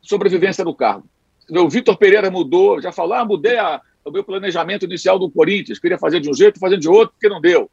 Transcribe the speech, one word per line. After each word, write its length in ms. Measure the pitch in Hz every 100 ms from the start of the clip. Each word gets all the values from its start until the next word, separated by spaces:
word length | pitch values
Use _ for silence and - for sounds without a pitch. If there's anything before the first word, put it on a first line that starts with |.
sobrevivência 600 | - 202 196 180 190 185
do 100 | 165
cargo. 320 | 143 117 98 _ _ _ _ _
O 200 | 165 170
Vitor 280 | 202 220 196
Pereira 340 | 202 208 190
mudou, 500 | 185 151 170 202 180
já 100 | 180
falou, 220 | 175 170
"Ah, 100 | 247
mudei 320 | 226 190 170 240
a, 240 | 190 143 _ _
o 60 | 147
meu 140 | 160
planejamento 600 | 202 190 196 170 165 202
inicial 340 | 180 175 185 190
do 120 | 175
Corinthians, 480 | 160 160 202 156 110
queria 200 | 170 175
fazer 200 | 156 165
de 100 | 147
um 60 |
jeito, 240 | 135 208 208
fazendo 220 | 185 190
de 80 | 156
outro, 240 | 196 220
porque 160 | _ 214
não 120 | 190
deu." 300 | 160 165 101